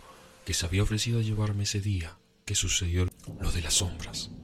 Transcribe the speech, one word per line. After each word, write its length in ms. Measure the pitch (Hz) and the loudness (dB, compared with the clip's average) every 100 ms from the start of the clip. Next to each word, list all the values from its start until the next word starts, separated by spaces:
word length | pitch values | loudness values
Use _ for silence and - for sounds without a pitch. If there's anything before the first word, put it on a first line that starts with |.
| - - - - | -14 -20 -20 -14
que 100 | - | -6
se 120 | - 85 | -2 0
había 160 | 92 | 2
ofrecido 360 | 104 107 117 117 | 4 2 0 0
a 40 | |
llevarme 420 | 107 104 104 101 | 2 2 0 0
ese 160 | 101 104 | 0 0
día 360 | 101 95 80 - _ _ | 0 0 -2 -10 _ _
que 100 | - | -4
sucedió 540 | 95 85 - 87 87 90 - - 80 | 0 2 2 2 2 2 -2 -12 -4
lo 120 | 85 | 0
de 100 | 92 | 0
las 120 | 80 | 2
sombras. 560 | - 87 82 - - - - | 2 0 -4 -8 -8 -10 -12